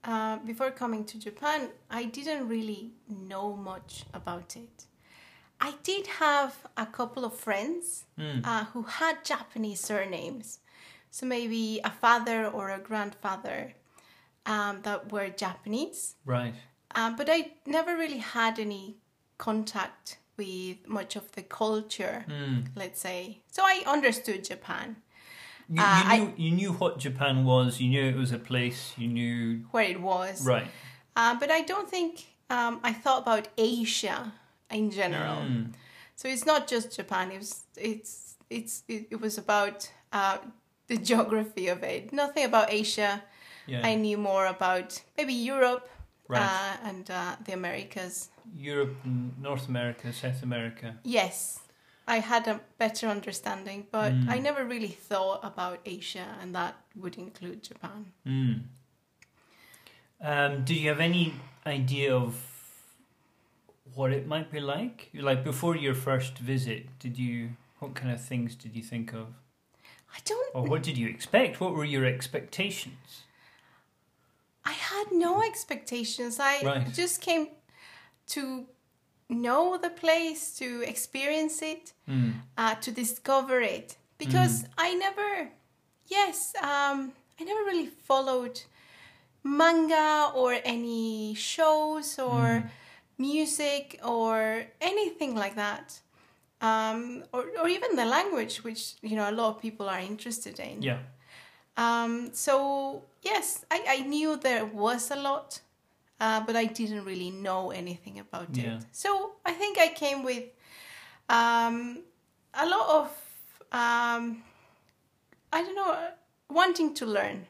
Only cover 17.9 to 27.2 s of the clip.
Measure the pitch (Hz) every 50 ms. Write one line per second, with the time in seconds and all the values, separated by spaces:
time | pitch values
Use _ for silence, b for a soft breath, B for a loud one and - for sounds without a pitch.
17.9 | 349 330 330 311 285 247 220 - - 240 226 226 226 226 214 208 208 196 190 196
18.9 | 214 - _ _ _ _ _ _ _ _ - 226 214 220 214 214 - 214 185 -
19.9 | - _ _ - - - _ _ _ - 208 190 185 185 185 185 185 185 - -
20.9 | 214 208 190 190 - 208 202 - - - 185 - - - 226 214 220 214 214 214
21.9 | - - 196 175 - 240 220 160 147 143 143 139 131 123 127 - - 202 196 185
22.9 | - - - 185 185 180 185 196 214 - _ _ - - 381 381 381 370 - -
23.9 | 277 302 269 254 226 233 - - 202 190 190 - 185 - - - - - - -
24.9 | 226 - _ B B B B B B B B B B B B B 165 160 208 202
25.9 | 196 190 190 202 233 226 208 196 - - 165 160 170 180 196 196 175 - 185 170
26.9 | 165 135 127 143 131 127